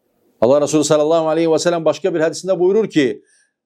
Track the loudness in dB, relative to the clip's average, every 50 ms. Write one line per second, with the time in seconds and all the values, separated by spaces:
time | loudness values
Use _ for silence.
0 | _ _ _ _ _ _ _ _ 2 2 2 2 2 0 0 0 0 2 2 2
1 | 2 2 0 0 0 0 -2 0 0 0 0 0 0 -2 -2 0 0 -2 -2 -2
2 | -4 -4 -2 0 -2 -2 -2 -4 -4 -4 -2 0 0 2 2 0 0 0 0 0
3 | 0 0 -2 -6 -12 _ _ _ _ _ _ _ _